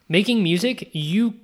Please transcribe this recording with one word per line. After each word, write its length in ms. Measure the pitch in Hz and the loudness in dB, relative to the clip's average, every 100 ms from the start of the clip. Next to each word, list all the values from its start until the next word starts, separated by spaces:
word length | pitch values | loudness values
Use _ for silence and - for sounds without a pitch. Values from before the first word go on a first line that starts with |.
| - | -2
making 340 | 165 214 233 | 0 2 0
music, 460 | 170 175 240 247 - | 2 2 0 -4 -8
you 400 | 160 151 196 233 226 | -8 -2 0 0 -2